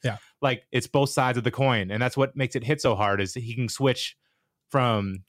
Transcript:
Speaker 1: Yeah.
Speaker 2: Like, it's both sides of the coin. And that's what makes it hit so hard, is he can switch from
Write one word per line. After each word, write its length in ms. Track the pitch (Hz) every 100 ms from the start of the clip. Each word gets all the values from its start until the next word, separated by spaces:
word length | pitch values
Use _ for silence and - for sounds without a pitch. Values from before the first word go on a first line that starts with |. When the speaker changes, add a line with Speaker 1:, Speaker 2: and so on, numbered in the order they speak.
Speaker 1:
Yeah. 140 | 127 101 - _
Speaker 2:
Like, 220 | 139 117 -
it's 160 | 123 -
both 220 | 139 143
sides 300 | - 127 120
of 60 |
the 60 | 113
coin. 400 | - 135 117 95
And 100 | 107
that's 160 | 123 135
what 180 | 135 143
makes 180 | 127
it 80 | 127
hit 180 | 113 151
so 120 | 127
hard, 260 | 101 104 98
is 100 | 98
he 220 | 127 117
can 140 | 117 117
switch 440 | - 135 120 - - _ _ _ _ _
from 540 | 139 123 110 98 92